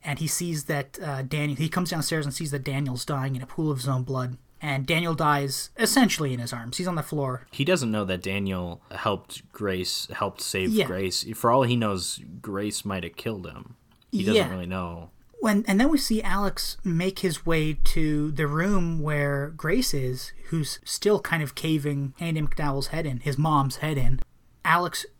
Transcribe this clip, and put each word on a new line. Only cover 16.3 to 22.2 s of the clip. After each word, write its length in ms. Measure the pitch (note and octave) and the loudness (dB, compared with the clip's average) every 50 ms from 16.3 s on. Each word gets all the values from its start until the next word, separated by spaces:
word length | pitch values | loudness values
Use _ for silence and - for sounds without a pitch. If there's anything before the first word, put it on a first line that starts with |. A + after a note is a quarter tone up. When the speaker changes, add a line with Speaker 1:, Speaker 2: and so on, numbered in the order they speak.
| G#3 G3+ G3+ G3 G3+ - - - - - - | 2 4 2 0 0 -2 -4 -6 -6 -4 -2
Speaker 1:
make 360 | F#3+ E3+ E3 F3+ F#3+ F#3+ - | 0 0 2 0 0 -2 0
his 260 | - F#3 D3+ - - | -2 -2 -2 0 0
way 280 | E3 E3 D#3+ D#3 D#3 D3+ - - | 2 2 2 2 2 4 4 4
to 460 | - - D#3+ D#3+ D#3 D3+ D3 D3 D#3 | 4 6 4 4 4 4 2 2 0
the 160 | D3+ C3+ D#3 C#3+ | 0 0 0 0
room 520 | D3 D#3 E3+ G3 G#3 F#3+ F3 E3+ E3 D#3+ | 2 2 2 4 4 4 4 2 2 0
where 500 | D3 D3+ D3+ D3 C#3+ C#3+ C#3+ C#3 C#3+ D3 D#3+ | 0 0 0 2 2 0 0 0 -2 -4 -8
Grace 380 | D3+ - D#3 F#3+ B3+ B3+ - - | -6 -2 0 2 2 2 2 0
is, 380 | C#3 C3 B2+ B2+ - - - - - - | 0 0 -2 -4 -4 -8 -10 -12 -12 -8
who's 340 | - D#3+ E3 D3 - - - - | -4 -2 -2 -2 -2 -6 -10 -8
still 360 | - - - - G#3 G#3+ - | -8 -6 0 2 2 2 2
kind 240 | - - E3 D#3+ D3+ | 2 0 -2 -2 -2
of 100 | C3+ - | -4 -6
caving 640 | - - D#3+ D#3 D#3 C#3 D3 C#3+ C#3 C#3+ C3 - | -4 -2 0 0 0 0 -2 -2 -2 -4 -6 -6
Andy 220 | - | -6